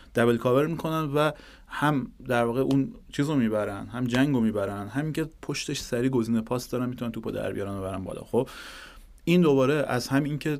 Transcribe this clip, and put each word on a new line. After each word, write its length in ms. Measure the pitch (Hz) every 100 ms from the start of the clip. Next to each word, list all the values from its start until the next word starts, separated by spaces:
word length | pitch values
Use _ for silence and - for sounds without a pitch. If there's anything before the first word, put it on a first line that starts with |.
| -
دبل 220 | - 117 117
کاور 300 | 127 127 156
می‌کنن 380 | 160 160 160 156
و 180 | 143 151 - - - -
هم 420 | - 143 147 - - 131
در 160 | 120
واقع 160 | 117 120
اون 340 | 131 139 135 - -
چیزو 220 | - 143
میبرن، 520 | 147 113 107 104 101 110
هم 180 | 120
جنگو 360 | 127 123 143 131
میبرن، 480 | 110 104 98 101 101
همین 240 | 135 156
که 160 | 156 151 -
پشتش 380 | - 143 - 143
سری 280 | - 120 127
گزینه 320 | 127 113 117
پاس 300 | 110 123 123
دارن 180 | 127 123
می‌تونن 240 | 123 120
توپو 180 | 113 113
در 220 | 104 104
بیارن 200 | 101 98
و 80 | 98
برن 240 | 95 95
بالا. 160 | 92 -
خب 280 | - 110 135 - - - - - - -
این 160 | - 175
دوباره 340 | 165 135 131
از 340 | 151 135 123 123
هم 160 | 135
این 140 | 147 147
که 200 | 156 147